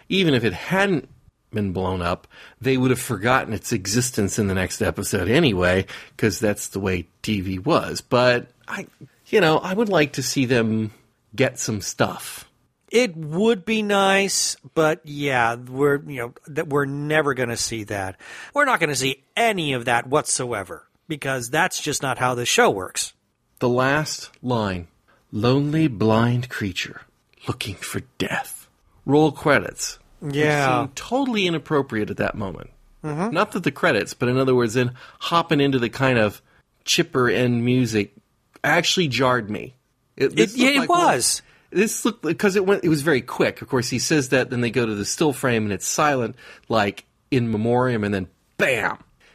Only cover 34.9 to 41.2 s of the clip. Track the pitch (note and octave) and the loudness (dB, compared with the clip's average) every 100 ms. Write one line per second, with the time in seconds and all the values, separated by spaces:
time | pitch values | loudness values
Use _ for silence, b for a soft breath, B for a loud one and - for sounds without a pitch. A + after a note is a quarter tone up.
34.9 | B2 B B - E3+ E3 D3+ C#3 C3 A#2 | -4 B B 0 0 2 2 2 2 -2
35.9 | - C3 A#2+ G#2+ - _ b b _ - | 0 2 4 2 -2 _ b b _ -2
36.9 | - E3 C3 A#2+ G2 B2 A#2+ A#2+ B2+ A#2+ | 0 0 2 2 2 2 2 2 2 2
37.9 | G#2+ G2+ _ _ _ _ - A#2+ C#3+ - | 0 -2 _ _ _ _ -6 0 2 2
38.9 | - D#3+ A#2 C3 B2 G#2 G#2 - - _ | 2 0 2 2 2 -2 -8 -10 -16 _
39.9 | _ _ - C3+ D3 G#3+ B3 B3+ C#4+ B3 | _ _ -2 0 2 2 4 4 4 2
40.9 | F4 E4 D3 | 4 4 4